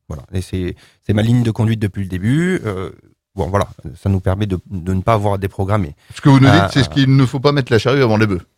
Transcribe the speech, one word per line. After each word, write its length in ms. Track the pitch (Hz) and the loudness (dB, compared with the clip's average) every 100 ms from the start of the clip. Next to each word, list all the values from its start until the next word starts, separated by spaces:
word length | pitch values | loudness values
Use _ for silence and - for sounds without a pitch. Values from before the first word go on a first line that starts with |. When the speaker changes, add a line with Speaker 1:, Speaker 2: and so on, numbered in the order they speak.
| - | -14
Speaker 1:
Voilà. 160 | 76 - | -14 -10
Et 80 | 92 | -8
c'est, 380 | - 92 87 - _ _ | -6 -6 -6 -10 _ _
c'est 100 | - | -2
ma 100 | 104 | 0
ligne 220 | 113 123 | 2 2
de 80 | 113 | 0
conduite 300 | 107 110 110 | 0 -2 0
depuis 220 | 104 101 | -4 -4
le 40 | 92 | -8
début. 540 | 92 107 147 180 185 | -4 -2 0 0 -4
Euh, 280 | 107 95 87 - _ _ _ 98 | -6 -8 -10 -14 _ _ _ -6
bon, 120 | 80 | -2
voilà, 180 | 98 - - - - | 0 -2 -8 -16 -6
ça 120 | 101 | -2
nous 140 | 95 | 0
permet 240 | 95 98 104 | 0 -2 -4
de, 120 | 90 - | -6 -8
de 220 | 95 87 | -10 -4
ne 80 | 95 | -2
pas 120 | 95 | 0
avoir 200 | 110 101 | 0 0
à 40 | 98 | -2
déprogrammer. 560 | 95 - 95 107 78 - - - | -4 -4 -2 -2 -4 -10 -20 0
Speaker 2:
Ce 60 | |
que 80 | 147 | 4
vous 100 | 135 | 6
nous 100 | 135 | 6
dites, 120 | 101 | 4
Speaker 1:
Euh, 80 | 98 | 2
Speaker 2:
c'est 120 | 143 | 0
ce 60 | 123 | 0
qu'il 240 | 143 131 | 0 2
ne 120 | 135 123 | 4 2
faut 160 | 139 | 0
pas 100 | 143 | 0
mettre 180 | 143 123 | 0 0
la 60 | 113 | 0
charrue 220 | 123 143 | 2 2
avant 140 | 120 107 | 2 2
les 120 | 110 | 0
bœufs. 200 | 90 - | -2 -8